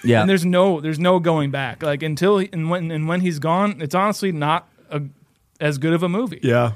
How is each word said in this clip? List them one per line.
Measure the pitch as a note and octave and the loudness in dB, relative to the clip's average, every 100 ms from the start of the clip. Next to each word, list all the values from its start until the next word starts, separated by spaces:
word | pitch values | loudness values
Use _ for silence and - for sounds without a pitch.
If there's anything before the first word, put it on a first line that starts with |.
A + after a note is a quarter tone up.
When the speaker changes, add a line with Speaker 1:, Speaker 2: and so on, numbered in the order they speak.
| A#2+ | 2
Speaker 1:
Yeah. | A2+ | 4
Speaker 2:
And | F3+ | 4
there's | G3 F3 | 2 2
no, | F3+ G3 E3 | 4 4 2
there's | D3+ D#3 | -2 -2
no | F3+ F#3 | 2 2
going | E3+ D#3+ C#3+ | 2 0 0
back. | C#3 C3 - | -2 -6 -6
Like, | D#3 C#3+ | -4 -2
until | D#3 D3 F#3 G3+ | -4 0 2 2
he, | G3 | 0
and | E3+ D#3+ | -4 -2
when, | F3+ E3 | -2 -4
and | D#3 D#3 | -4 -2
when | F3+ | 0
he's | F#3 D3+ | -2 -2
gone, | D#3+ F3 G#3 G3 | 0 0 0 -2
it's | D3+ F3+ | -4 0
honestly | G3+ G3 G3 | 0 0 -2
not | D#3 D3 E3+ - _ - | -2 -2 -2 -4 _ -10
a, | D3+ C#3 - _ _ _ - | -8 -8 -14 _ _ _ -6
as | D3+ C#3 | -4 -2
good | D#3+ E3 | 0 0
of | |
a | F3+ | 0
movie. | F#3 B3 - | -2 -4 -4
Speaker 3:
Yeah. | C3 A#2+ A#2+ | 0 2 2